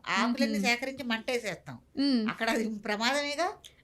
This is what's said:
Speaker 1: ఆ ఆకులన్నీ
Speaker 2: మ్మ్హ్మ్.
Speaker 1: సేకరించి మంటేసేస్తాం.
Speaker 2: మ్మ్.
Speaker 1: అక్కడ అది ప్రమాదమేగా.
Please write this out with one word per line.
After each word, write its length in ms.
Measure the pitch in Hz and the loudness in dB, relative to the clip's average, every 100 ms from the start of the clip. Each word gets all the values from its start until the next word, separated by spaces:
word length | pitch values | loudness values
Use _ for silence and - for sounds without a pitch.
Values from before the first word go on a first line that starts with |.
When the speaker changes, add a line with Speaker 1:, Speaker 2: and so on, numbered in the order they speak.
| - | -2
Speaker 1:
ఆ 60 | |
ఆకులన్నీ 320 | 190 233 240 226 | 2 2 2 2
Speaker 2:
మ్మ్హ్మ్. 200 | 214 240 | 2 2
Speaker 1:
సేకరించి 380 | 240 262 269 | 0 -2 -6
మంటేసేస్తాం. 760 | 247 226 226 247 214 165 - 120 - - | -4 -2 -2 -2 -4 -8 -10 -16 -10 -2
Speaker 2:
మ్మ్. 320 | 277 240 220 | 2 4 2
Speaker 1:
అక్కడ 200 | 226 226 | 0 0
అది 200 | 226 220 | 0 -2
ప్రమాదమేగా. 800 | 208 214 208 240 285 285 294 359 - - - | -4 -4 0 2 2 0 -2 -2 -4 -14 -18